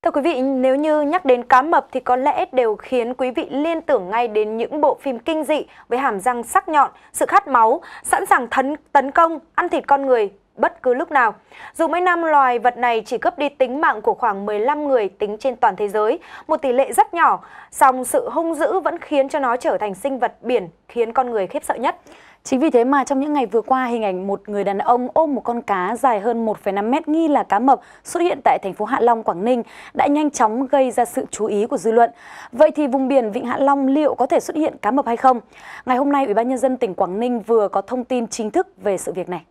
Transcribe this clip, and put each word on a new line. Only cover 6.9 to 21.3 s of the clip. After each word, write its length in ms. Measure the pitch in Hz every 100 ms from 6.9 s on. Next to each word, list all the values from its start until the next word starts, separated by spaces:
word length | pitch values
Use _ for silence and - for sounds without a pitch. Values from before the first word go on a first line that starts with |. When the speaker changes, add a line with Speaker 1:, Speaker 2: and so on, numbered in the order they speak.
| - _
Speaker 1:
sự 140 | - 285
khát 220 | 370 359
máu, 320 | 254 220 262 - -
sẵn 240 | - - 381
sàng 200 | 339 240
thấn-, 260 | - 262 302 _
tấn 180 | 277 269
công, 280 | 277 330 320 _
ăn 140 | - 349
thịt 180 | 330 -
con 200 | 277 269
người 240 | 247 202 - _ -
bất 260 | - -
cứ 120 | 254
lúc 160 | 247 339
nào. 240 | 294 226 202 _ - -
Dù 140 | - 330
mỗi 120 | 339
năm 220 | 359 339
loài 360 | 330 294 262 240
vật 200 | 240 233
này 240 | 240 226 -
chỉ 120 | 240
cướp 200 | 330 -
đi 100 | 285
tính 320 | - 262 262
mạng 220 | 320 220
của 120 | 226
khoảng 320 | 202 240 196 202
mười 140 | 208
lăm 280 | 233 294 294
người 200 | 254 196
tính 280 | - 208 214
trên 180 | 269 240
toàn 200 | 233 190
thế 120 | 208
giới, 300 | 208 214 320 - - -
một 100 | 311
tỷ 160 | 269
lệ 200 | 240 254
rất 220 | 240 415
nhỏ, 260 | 339 294 185 - - -
song 340 | - 277 254
sự 240 | 247 294 -
hung 260 | 254 330
dữ 260 | 311 302 370
vẫn 180 | 311 330
khiến 300 | - 294 269
cho 100 | 311
nó 180 | 262 254
trở 220 | 330 -
thành 160 | 214
sinh 240 | 185 285 262
vật 160 | 220 -
biển 260 | 226 247 175 _ _
khiến 240 | 233 220
con 180 | 240 254